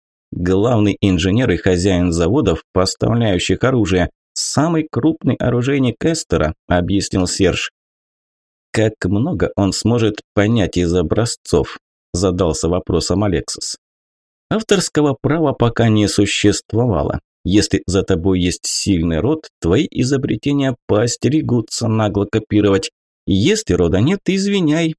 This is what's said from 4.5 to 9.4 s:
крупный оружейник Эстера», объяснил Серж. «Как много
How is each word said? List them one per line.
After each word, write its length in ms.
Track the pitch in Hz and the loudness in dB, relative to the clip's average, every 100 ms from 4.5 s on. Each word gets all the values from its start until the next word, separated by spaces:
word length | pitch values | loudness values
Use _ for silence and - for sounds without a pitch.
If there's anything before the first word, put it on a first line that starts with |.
| - 160 165 156 | -2 0 0 -2
крупный 440 | 120 156 156 143 135 | -2 -2 -2 -2 -2
оружейник 680 | 123 123 123 143 123 - | -2 -2 0 0 0 -2
Эстера», 500 | 165 160 - 82 78 - - | -2 -2 -2 -2 -2 -4 -2
объяснил 580 | 87 87 98 90 95 87 | -2 0 -2 0 -2 -2
Серж. 440 | - 90 80 - _ _ _ _ _ _ _ _ _ _ | 0 0 0 -6 _ _ _ _ _ _ _ _ _ _
«Как 200 | - 110 - | -2 -2 -2
много 480 | 90 101 151 170 | -2 -2 -2 -2